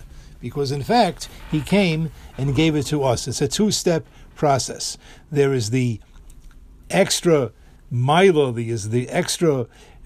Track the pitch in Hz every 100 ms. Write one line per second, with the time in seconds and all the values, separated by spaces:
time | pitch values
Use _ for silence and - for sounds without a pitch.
0 | - - - - 120 147 135 143 131 240
1 | 190 139 - - - 156 127 196 185 156
2 | 160 - - - 139 135 160 151 139 151
3 | 135 113 - 117 143 - 208 - 185 160
4 | - - - - 151 135 - - - -
5 | - - - 139 139 131 104 127 123 110
6 | - - - - - - - - - 175
7 | 190 - 175 151 117 - - - - 123
8 | 131 160 196 151 139 117 113 113 107 120
9 | 123 165 - - 170 135 113 - - -